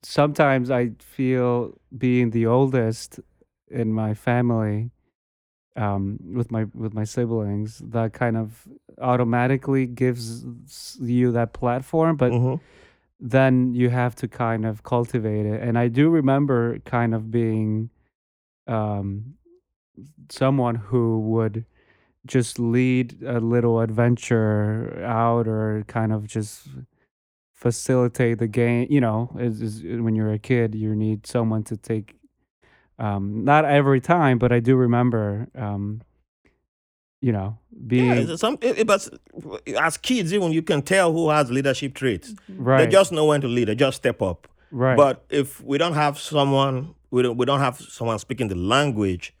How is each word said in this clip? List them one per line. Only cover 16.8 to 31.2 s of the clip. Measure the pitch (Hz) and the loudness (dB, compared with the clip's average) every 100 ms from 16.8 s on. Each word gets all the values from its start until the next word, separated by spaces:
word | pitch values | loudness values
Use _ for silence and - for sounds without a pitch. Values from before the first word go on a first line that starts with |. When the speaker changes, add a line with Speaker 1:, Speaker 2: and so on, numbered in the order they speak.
Speaker 1:
kind | - 123 117 | -4 -2 0
of | 113 110 | -2 -2
being, | 117 113 110 107 107 117 _ _ _ _ _ _ _ - | -2 0 0 0 -2 -4 _ _ _ _ _ _ _ -6
um, | 113 107 101 98 98 113 165 _ 349 _ _ _ - 139 - - | -4 -2 -4 -4 -6 -10 -16 _ _ _ _ _ -20 -20 -20 -20
someone | - 131 139 120 113 | -2 0 2 0 -2
who | 101 123 117 113 | -2 0 2 0
would | 110 113 110 107 113 _ _ _ _ _ - | 0 0 0 -4 -10 _ _ _ _ _ -2
just | 131 117 - | 0 0 -2
lead | 117 120 127 127 120 - | 0 2 2 2 0 -6
a | - 120 | -4 -2
little | 113 120 120 113 | 2 2 4 2
adventure | 113 110 120 120 - 117 110 107 104 107 117 - 98 | 2 2 2 2 2 2 4 2 0 -2 -6 -8 -4
out | 113 117 117 113 | 0 2 2 0
or | 110 110 107 104 | 0 -2 -2 -4
kind | 117 110 | -2 0
of | 107 104 | -2 -4
just | 110 104 - - 131 127 _ _ _ _ _ _ | -6 -6 -10 -18 -18 -20 _ _ _ _ _ _
facilitate | _ 120 117 - 131 123 - 120 113 | _ -4 -4 0 2 2 0 -2 0
the | 113 | -2
game. | 104 120 120 123 | 0 0 0 2
You | 147 | 2
know, | 120 110 120 - | 2 0 -4 -4
is, | 123 107 | -4 -4
is, | 113 107 | -8 -8
when | 85 117 113 110 | -8 -4 -2 0
you're | 107 | 0
a | 107 | -2
kid, | - 127 113 | 0 0 0
you | 110 110 107 | -2 -4 -2
need | 107 107 | -2 -4